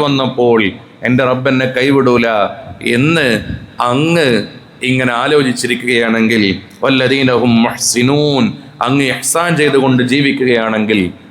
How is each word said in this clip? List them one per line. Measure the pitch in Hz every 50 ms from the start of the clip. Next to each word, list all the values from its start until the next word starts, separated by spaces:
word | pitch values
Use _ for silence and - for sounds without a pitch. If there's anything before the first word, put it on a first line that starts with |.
| 147
വന്നപ്പോൾ | 143 139 135 131 123 - 120 123 120 117 110 104 95 87 - - - - - - 113
എൻ്റെ | 127 127 135 127
റബ്ബ് | 127 127 127 139 131
എന്നെ | 127 131 127 127 127
കൈവിടൂല | 127 143 139 139 127 127 123 120 117 117 113 104 98 98 - - - - 92 - - - 120 120
എന്ന് | 139 156 165 160 143 123 110 104 95 - - - - - - - 123 123
അങ്ങ് | 123 135 156 165 170 170 151 131 117 104 104 - - - - - - - 127 127
ഇങ്ങനെ | 131 127 131 123 120 117 131
ആലോചിച്ചിരിക്കുകയാണെങ്കിൽ, | 139 151 147 139 127 120 120 127 120 123 120 123 123 120 117 117 113 113 113 113 110 117 113 104 95 92 95 95 - - - -
വല്ലദീന | 135 135 131 127 127 135 135 135 127 123 117 120
ഹും | 123 117 113 117
മുഹ്സിനൂൻ, | 113 101 - - - - 120 120 131 143 147 151 147 143 131 113 101 - - - - - - 110 123
അങ്ങ് | 135 143 139 127 120
ഇഹ്സാൻ | - - - - 165 175 175 165 147
ചെയ്തുകൊണ്ട് | 151 147 139 135 131 135 127 127 123 120 131
ജീവിക്കുകയാണെങ്കിൽ, | 143 143 139 - - 127 127 123 113 113 113 110 110 107 101 110 101 90 85 - - - -